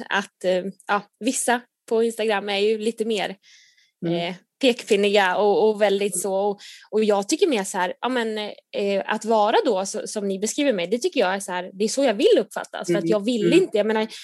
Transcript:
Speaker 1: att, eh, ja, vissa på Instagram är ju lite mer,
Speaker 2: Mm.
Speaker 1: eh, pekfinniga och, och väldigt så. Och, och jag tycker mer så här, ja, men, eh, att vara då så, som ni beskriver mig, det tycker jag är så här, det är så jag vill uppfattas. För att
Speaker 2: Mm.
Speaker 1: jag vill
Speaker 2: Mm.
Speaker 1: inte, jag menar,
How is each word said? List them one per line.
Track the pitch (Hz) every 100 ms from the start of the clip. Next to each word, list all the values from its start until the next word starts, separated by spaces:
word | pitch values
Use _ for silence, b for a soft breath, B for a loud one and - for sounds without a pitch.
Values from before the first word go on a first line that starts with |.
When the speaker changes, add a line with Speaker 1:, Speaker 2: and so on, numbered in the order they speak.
| -
Speaker 1:
att, | 196 196 _
eh, | 180 185 185 - -
ja, | 202 - _
vissa | 208 254 - 240 240 _ -
på | 226
Instagram | 233 226 214 202 202
är | 196
ju | 208 220
lite | 214 226
mer, | 220 220 175 196 b b b b b _ 170
Speaker 2:
Mm. | 170 170
Speaker 1:
eh, | 185 _ _
pekfinniga | 262 233 - 202 202 202 185 180
och, | 208 175 220
och | 208
väldigt | 208 196 202 180
så. | 202
Och, | 190 202 202 B B B
och | 214
jag | 214 202 196
tycker | 311 392
mer | 233
så | 190 190
här, | 180 -
ja, | 240
men, | 254 226 214
eh, | 208 - _ - 202 196 -
att | 214
vara | 214 226 208 330
då | 349 190 196
så, | 208 196
som | 220 202
ni | 190
beskriver | 214 - 285
mig, | 208 170
det | 233
tycker | 359 294
jag | 185
är | 196
så | 190
här, | 180 185
det | 190
är | 214
så | -
jag | 269
vill | 208 359 370
uppfattas. | 202 - 185 - 185
För |
att | -
Speaker 2:
Mm. | 165
Speaker 1:
jag | 214
vill | 202 240 175
Speaker 2:
Mm. | 330
Speaker 1:
inte, | 370 208
jag | 208
menar, | 220 220 B